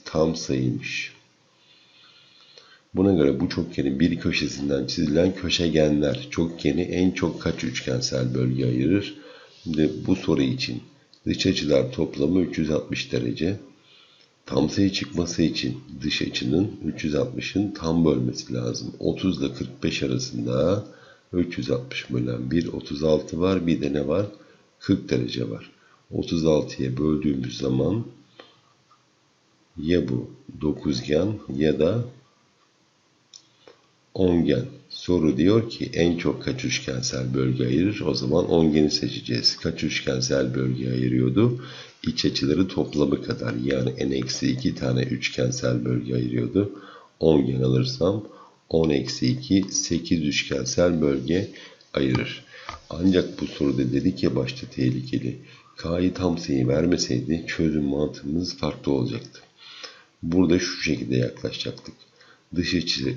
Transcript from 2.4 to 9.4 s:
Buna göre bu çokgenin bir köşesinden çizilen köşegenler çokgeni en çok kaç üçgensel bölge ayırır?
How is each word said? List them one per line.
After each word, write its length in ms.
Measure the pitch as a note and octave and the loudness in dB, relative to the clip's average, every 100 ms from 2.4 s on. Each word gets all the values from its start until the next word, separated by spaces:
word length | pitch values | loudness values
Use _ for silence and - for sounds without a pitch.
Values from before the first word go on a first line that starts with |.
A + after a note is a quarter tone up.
| - - - - _ | -20 -20 -20 -20 _
Buna 200 | F#2 G2 | 2 4
göre 260 | F2 C#2 C2 | 6 4 4
bu 100 | C3 | 0
çokgenin 500 | - E2 - C2+ C2+ | -2 -2 -2 -2 2
bir 200 | E2+ E2 | 2 2
köşesinden 680 | E2+ - C#2+ C2 C#2+ C#2 C2 | 0 0 -2 -2 -2 0 -2
çizilen 480 | - D2+ D#2 F#2 F#2+ | 0 2 4 2 0
köşegenler 920 | E2+ E2+ E2+ D2+ D2+ D2 C#2+ C2 - | -2 0 2 4 4 4 2 -2 -4
çokgeni 520 | - E2 - D2+ D2 | -2 -2 0 0 0
en 300 | F2+ F2 F#2 | 0 2 2
çok 300 | - E2+ - | 2 -2 -2
kaç 220 | E2+ D#2+ | -4 -4
üçgensel 720 | C2+ - - B1+ B1+ C2+ B1+ | -4 -4 -4 -2 -2 -2 0
bölge 320 | C2 B1+ B1+ B1+ | 0 0 0 0
ayırır? 520 | B1 C#2+ G2+ G2+ - - - | 2 2 2 0 -10 -18 -20